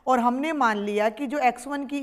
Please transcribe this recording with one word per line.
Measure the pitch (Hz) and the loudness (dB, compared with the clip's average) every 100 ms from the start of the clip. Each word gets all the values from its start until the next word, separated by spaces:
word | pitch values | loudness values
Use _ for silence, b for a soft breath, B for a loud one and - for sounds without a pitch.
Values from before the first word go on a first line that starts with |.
| 254 | 0
और | 254 | 2
हमने | 240 254 311 | 2 0 0
मान | 302 233 208 | 2 2 0
लिया | 208 208 220 | -2 0 0
कि | 220 277 | -2 -4
जो | 294 | 0
एक्स | 247 240 269 | 0 0 -4
वन | 285 277 | -6 -6
की | 285 | -6